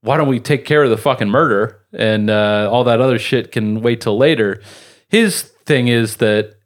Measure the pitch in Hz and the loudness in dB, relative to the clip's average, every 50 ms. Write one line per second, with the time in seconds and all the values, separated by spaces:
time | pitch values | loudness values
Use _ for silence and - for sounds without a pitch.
0 | _ 110 135 156 151 139 131 117 - - 147 127 - - 156 151 147 123 113 107 | _ 0 0 0 2 0 0 -2 -2 -2 -4 -4 0 0 2 2 4 2 0 0
1 | - 147 127 - 113 101 104 135 165 147 107 98 107 110 - _ _ _ - - | 0 -2 0 0 -2 0 0 0 2 2 0 0 -2 -4 -6 _ _ _ -8 -4
2 | 110 110 107 107 107 107 107 107 107 104 104 104 107 101 113 123 123 120 117 113 | -2 0 0 0 0 0 0 0 0 0 0 0 0 0 0 0 2 2 2 2
3 | 127 131 127 110 - - - 123 - - - 120 110 107 107 110 110 120 120 113 | 2 0 0 -2 -2 -2 -2 -2 -4 -4 -6 -4 -4 -2 -4 -2 -2 -2 -2 -2
4 | - 117 104 107 131 156 160 120 110 101 98 101 - - - - - - - _ | -2 -4 0 2 2 2 2 0 -2 -4 -4 -8 -12 -20 -20 -20 -20 -20 -20 _
5 | _ _ - 220 233 208 - - - - _ _ _ - 156 131 123 123 120 117 | _ _ 0 2 2 2 -2 -4 -10 -12 _ _ _ 0 0 2 2 2 2 2
6 | 113 110 110 - 120 107 107 104 104 - - _ _ | 0 -2 -2 -2 0 2 2 0 -2 -4 -10 _ _